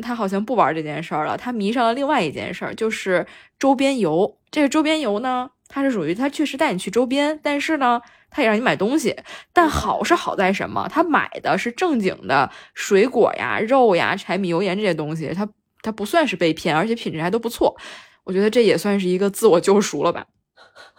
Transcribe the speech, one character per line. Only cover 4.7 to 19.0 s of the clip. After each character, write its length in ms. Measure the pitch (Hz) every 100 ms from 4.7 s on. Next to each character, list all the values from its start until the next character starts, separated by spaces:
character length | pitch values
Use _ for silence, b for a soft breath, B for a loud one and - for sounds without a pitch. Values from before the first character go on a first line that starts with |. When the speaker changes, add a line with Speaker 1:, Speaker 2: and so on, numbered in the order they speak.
| 302
Speaker 1:
边 160 | 302 311
游 200 | 247 208
呢， 300 | 262 254 254 _ _
它 120 | 277
是 80 | 269
属 160 | 226 151
于 80 |
他 140 | 190 277
确 180 | 285 294
实 120 | 269
带 160 | 311
你 40 | 185
去 140 | -
周 140 | 226 247
边， 340 | 277 294 311
但 180 | 294 285
是 180 | 277 311
呢， 240 | 247 240 - b b
他 120 | -
也 60 | 226
让 80 | 214
你 20 |
买 160 | 247 156
东 240 | 208 302
西， 160 | 214 - - B B
但 160 | - 320
好 340 | - - -
是 100 | 214
好 220 | 339 - -
在 160 | 185
什 180 | 196 -
么？ 160 | - 196
Speaker 2:
嗯。 40 |
Speaker 1:
他 120 | 302
买 280 | 339 254 - -
的 160 | - 170
是 140 | 240
正 260 | 233 370 254
经 300 | 185 - 95
的 240 | 135 131 B B
水 340 | - - 196 240
果 260 | 160 - -
呀、 260 | 120 104
肉 340 | 220 269 233 175
呀、 180 | 113
柴 240 | 185 - 185
米 120 | 185
油 120 | 170
盐 140 | 196 190
这 80 |
些 100 | 208
东 220 | 156 151 160
西， 140 | 147
他， 140 | 170 208 _ _ _
他 120 | 220
不 120 | 220 208
算 220 | 339 277
是 80 | 175
被 180 | 170
骗， 220 | 160 180 151
而 100 | 220
且 80 |
品 200 | 233 202
质 80 | 156
还 100 | 170
都 80 | 226
不 80 | 226
错。 260 | - - - B B B B -
我 80 |
觉 80 | 185
得 80 | 214
这 120 | 240
也 160 | 214 165
算 220 | 208
是 80 | 202